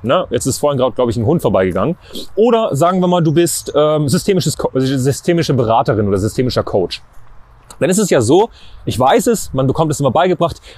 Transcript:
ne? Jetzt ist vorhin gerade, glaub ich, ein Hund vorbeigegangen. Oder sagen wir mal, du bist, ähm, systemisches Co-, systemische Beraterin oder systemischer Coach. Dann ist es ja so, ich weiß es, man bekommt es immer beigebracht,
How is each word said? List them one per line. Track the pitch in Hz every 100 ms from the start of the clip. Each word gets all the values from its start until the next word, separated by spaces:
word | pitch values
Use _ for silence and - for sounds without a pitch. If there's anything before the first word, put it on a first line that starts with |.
ne? | 107 170 -
Jetzt | 113 135
ist | -
vorhin | 147 139
gerade, | 123 117
glaub | 123
ich, | 113
ein | 110
Hund | 165
vorbeigegangen. | 123 95 92 92 120 180 - - - -
Oder | 233 226 220 139
sagen | 170 185
wir | 180
mal, | 180
du | 160
bist, | 151 170 - - 143
ähm, | 151 156 147
systemisches | 131 - 185 151 -
Co-, | -
systemische | 131 131 135 131 127 - 170 156
Beraterin | 131 113 113 143 110 101
oder | 95
systemischer | 107 - 127 113
Coach. | - 101 87 - - - - - - - - -
Dann | 147
ist | 190
es | 202
ja | 156
so, | 110 175 226 - - - -
ich | 95
weiß | 131 226 247
es, | 226 -
man | 131 135
bekommt | - 160
es | 135
immer | 139
beigebracht, | 151 185 170 170 - -